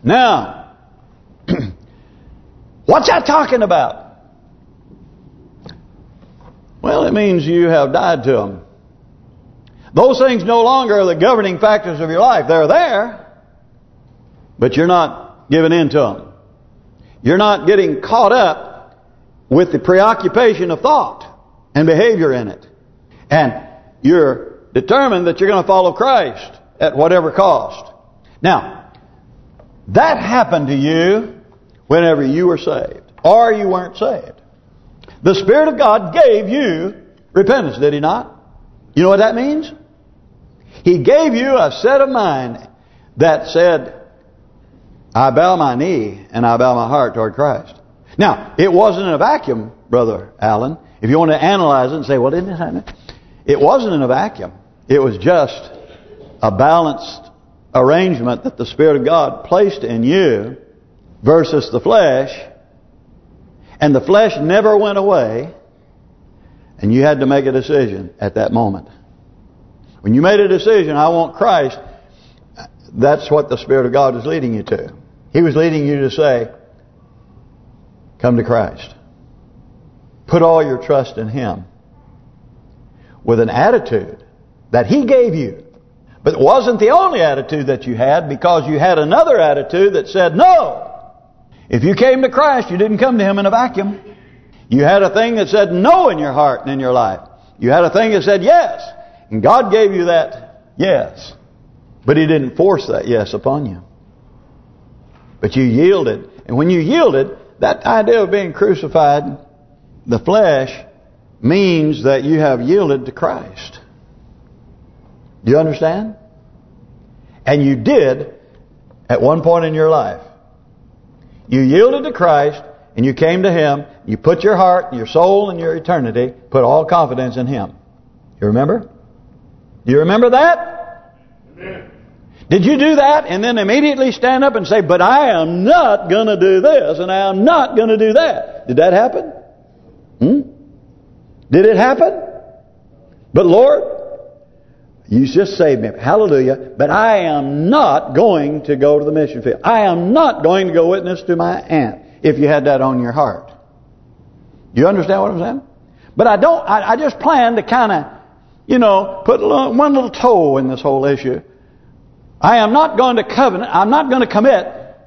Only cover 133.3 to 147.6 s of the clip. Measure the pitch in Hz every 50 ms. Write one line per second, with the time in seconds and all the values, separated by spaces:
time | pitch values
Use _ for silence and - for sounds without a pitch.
133.3 | 247 233 208 240 240 226 202 190 226 277 294 302 285 262 262 262 214 - - 247
134.3 | 262 262 269 - 220 226 185 135 190 220 185 143 180 175 180 196 240 277 294 262
135.3 | 208 170 160 160 175 175 185 226 320 349 311 240 208 202 - 170 180 208 226 220
136.3 | 208 180 180 190 190 190 185 294 311 277 180 147 165 151 180 180 185 190 196 196
137.3 | 190 190 208 285 339 320 269 - - 208 220 226 220 214 220 220 214 269 330 311
138.3 | - - - - - - - - 123 127 160 185 180 190 226 262 - - - -
139.3 | - - - - _ _ _ _ _ _ _ - - _ _ _ _ - - 151
140.3 | 240 285 262 - - - - - - - - _ - _ _ _ - - - -
141.3 | - - - - - 165 196 214 220 185 214 254 269 - 339 - - - - -
142.3 | - - - - - - _ _ _ _ _ _ _ _ - _ - _ _ _
143.3 | - - 196 175 170 208 254 277 294 277 - - - - - - - - - -
144.3 | - _ _ _ _ _ _ _ _ _ _ _ _ _ _ - 104 120 135 131
145.3 | 135 160 202 196 - - 175 151 139 120 110 110 95 - 104 123 170 214 220 196
146.3 | 151 135 131 127 135 135 - - - - 143 147 160 196 214 226 220 202 175 165
147.3 | 151 147 139 135 139 147